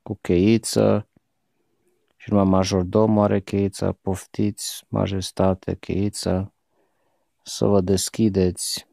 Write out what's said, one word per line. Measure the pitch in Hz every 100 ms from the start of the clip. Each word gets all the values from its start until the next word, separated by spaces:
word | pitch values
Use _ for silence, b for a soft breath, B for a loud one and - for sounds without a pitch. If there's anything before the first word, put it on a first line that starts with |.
cu | - 104
cheiță. | - 90 101 113 - 110 107 104 - _ _ _ _ _ _ _ _ _ _ _
Și | -
numai | 104 95
majordomul | 95 95 98 90 107 110 107
are | 104 101
cheița, | - 101 101 - 95
„Poftiți, | 98 - 92 - - 104 - - - _
majestate, | 107 98 98 92 - 95 92 - 92
cheița, | - 87 101 - - 92 98 _ _ _ _ _ _ _ _ _
să | - - 104
vă | 101
deschideți.” | 92 95 - - 113 98 92 90 - - -